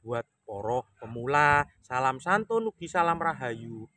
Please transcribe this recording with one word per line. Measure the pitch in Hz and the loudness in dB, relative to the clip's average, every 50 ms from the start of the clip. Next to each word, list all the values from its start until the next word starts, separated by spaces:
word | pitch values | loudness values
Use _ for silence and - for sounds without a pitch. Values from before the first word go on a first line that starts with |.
| _ | _
buat | 110 120 117 117 _ _ _ _ | -4 -6 -6 -6 _ _ _ _
poro | - 107 98 101 107 120 127 - _ _ _ | -12 -12 -8 -4 -2 -2 -2 -4 _ _ _
pemula. | - 113 117 117 120 131 143 147 147 147 147 143 143 - _ _ | -14 -12 -10 -8 -4 0 2 4 6 6 6 4 2 0 _ _
Salam | _ _ 127 127 131 135 131 131 | _ _ -2 0 0 0 0 -2
santun, | - 175 190 214 220 _ 226 226 226 220 - | 0 0 0 0 0 _ -2 0 0 -2 -6
ugi | _ 170 165 | _ -14 -2
salam | - 180 170 170 170 165 | 2 2 4 4 2 2
rahayu. | 165 165 156 131 135 120 117 113 117 117 113 110 110 - _ | 0 -2 -2 -2 -4 -6 -6 -6 -8 -12 -12 -12 -14 -16 _